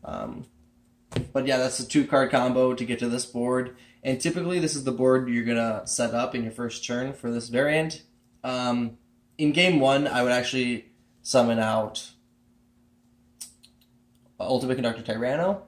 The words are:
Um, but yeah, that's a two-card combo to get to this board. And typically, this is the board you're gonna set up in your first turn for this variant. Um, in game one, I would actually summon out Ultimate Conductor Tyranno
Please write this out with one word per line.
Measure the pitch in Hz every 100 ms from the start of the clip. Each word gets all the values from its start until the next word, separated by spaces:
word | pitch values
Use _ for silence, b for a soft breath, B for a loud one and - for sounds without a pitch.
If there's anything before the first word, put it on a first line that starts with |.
Um, | - 50 55 - - _ _ _ _ _ _ - -
but | 139 131
yeah, | 131
that's | 127 -
a | 120
two-card | 151 139 139 127
combo | 135 123 127 127
to | 123 120
get | 120
to | 120
this | 123 -
board. | 120 120 127 127 B B B
And | 135 131
typically, | 170 175 170 180
this | 160 147
is | 131
the |
board | 120 131 131 123
you're | 120
gonna | 117 117 113 107 -
set | - 117
up | 117 123
in | 127
your | 113
first | 110 120 - -
turn | 120 131
for | 139 120
this | 117 117
variant. | 120 143 156 160 151 - _ _ _ 127
Um, | 127 123 120 117 - _ _ _ -
in | 151
game | 147 180 160
one, | 135 139 147
I | 123
would | 123
actually | 123 120 131 123 117 - _ _ _
summon | - 127 117 113
out | 110 110 107 - - _ _ _ _ _ _ _ _ _ _ _ _ _ - _ - _ _ _ _ _ _ _
Ultimate | - 127 127 131
Conductor | 120 113
Tyranno | 110 110 123 147 180 196